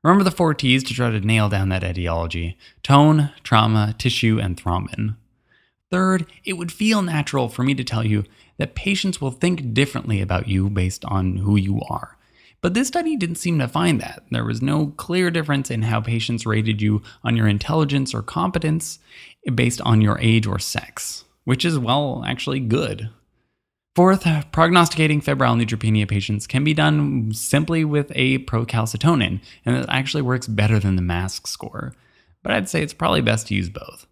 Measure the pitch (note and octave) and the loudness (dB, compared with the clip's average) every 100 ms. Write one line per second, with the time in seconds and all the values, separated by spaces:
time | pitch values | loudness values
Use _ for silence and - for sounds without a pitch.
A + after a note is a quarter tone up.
0 | D#3 G3 F#3 D#3+ E3 D3 C3 C3 C3 A#2+ | 4 4 4 2 0 2 4 2 2 -2
1 | A#2+ A2 G2+ A2 G#2 G2+ F#2+ F#2 F2+ F2+ | 0 0 2 2 4 2 0 0 -2 -4
2 | F2 E2 E2 E2+ E2+ - - _ - C#3 | -2 -2 -4 -4 -6 -8 -20 _ 4 6
3 | D3+ D#3 D3 - - A2 A2 G#2+ G#2 A2 | 6 4 2 -6 0 2 4 2 2 0
4 | B2 - A2+ A2 G2 F2 F2+ F2 G2 - | -2 0 0 0 -2 -4 -2 -2 -4 -6
5 | G#2+ A2 _ _ _ _ _ _ _ F3+ | -6 -6 _ _ _ _ _ _ _ 0
6 | F#3 F#3 E3 - - F#3 E3+ - G#3+ A3 | 2 0 -2 -10 -8 -6 -6 -2 2 2
7 | F3+ D3+ D3 C#3 A#2+ - B2+ C3 B2 A2+ | 2 0 0 0 -2 0 0 0 -2 -2
8 | A2 G#2 G2 _ _ - D3 - G3+ G3 | 0 0 -2 _ _ -8 -6 -4 -2 -2
9 | G3 F3 C3+ B2 F3 E3+ B2+ A2+ C#3 B2+ | -2 -4 -6 -2 -2 -2 -2 0 0 -2
10 | - G#2 F#2+ F#2 - F#2+ G2 G2+ F#2 - | -4 -2 0 -2 0 0 0 0 -2 -4
11 | - G2 F#2 F#2+ G2+ G#2 F#2+ G2 - - | -4 -2 -2 -2 2 2 2 -4 -4 -8
12 | - - _ _ _ _ F3+ G3 C4 F4 | -10 -18 _ _ _ _ -2 0 0 -2
13 | D#4+ D4 E3+ E3 F3+ D#3+ B2 D#3+ F3 B2+ | -2 -2 -4 -2 0 0 0 0 2 0
14 | - - _ A#2 A2+ A2+ C3+ D3+ D3 - | -2 -14 _ -4 -2 -2 0 0 -2 -6
15 | - F3+ F3 E3 D3+ C#3 C3+ A2+ A2+ A2 | -4 0 0 -2 -2 -2 -2 -2 0 0
16 | A2+ A#2 A2+ A#2 A2+ A2 A2 G#2+ G#2+ G#2 | 0 -4 -2 -4 0 0 0 0 0 0
17 | - - A#2 A#2 G#2+ G2+ - D#3+ D3 C#3 | -4 -8 -2 2 2 2 0 0 2 0
18 | C3+ A2+ G#2+ E3+ F#3 F3 D#3+ D#3+ - - | -2 -6 -6 -4 -2 -2 -2 -2 -4 -14
19 | _ - - - - A#2 A#2+ A#2+ - A2 | _ -20 -20 -12 -4 0 0 0 4 4
20 | G#2+ - A#2 A2+ G#2+ F#2+ - - - - | 4 4 4 4 2 -4 -4 -6 -8 -12
21 | - - _ _ - C3 E3+ D#3 A#2 C3+ | -12 -12 _ _ -4 -2 0 -2 0 0
22 | C#3+ B2+ A#2+ B2 - C3+ A#2 C3 E3 G2+ | -2 -4 -6 -6 -4 -4 0 0 0 -6
23 | G#2+ - _ _ _ _ _ _ _ - | -10 -12 _ _ _ _ _ _ _ 4
24 | F3+ F#3+ E3+ D#3 D3 - E3 F3+ E3+ D#3 | 4 4 2 0 -2 2 4 4 4 2
25 | D#3 D3+ C#3+ C#3 B2 A#2 A#2 A2 A2 G#2+ | 2 2 0 0 2 2 0 0 2 2
26 | G#2 G2+ F#2+ G#2 - C3 D3 D#3 D3+ D3+ | 2 -2 -2 -4 -2 0 0 2 2 2
27 | C#3+ C#3 G#2+ A2 - C#3 D#3 E3 D#3 D3 | 0 0 -2 -4 0 0 2 0 2 0
28 | C#3+ C3+ C3 C3 C3 A2+ A#2 A2+ A2 A2 | -2 -2 0 0 -2 -4 -2 -2 -2 0
29 | D#3+ D#3 G#2 F#2+ - - - B2+ B2+ C3 | 2 2 0 -4 -10 -8 -2 -2 0 -2
30 | C3+ D#3 B2+ B2+ - G#2 G#2 A2 G2 F#2 | -2 -2 -2 -2 -2 0 2 2 2 0
31 | F2 F2 F#2+ - - - - - - - | 0 -2 -4 -8 -12 -12 -12 -10 -12 -14
32 | _ _ _ _ - G#3 F#3 E3 D3+ - | _ _ _ _ -2 -2 0 -2 -4 -2
33 | E3 - A#2 A2 - G2+ F2+ G#2 - - | 0 2 2 0 -2 -4 -4 -10 -18 -20
34 | - | -20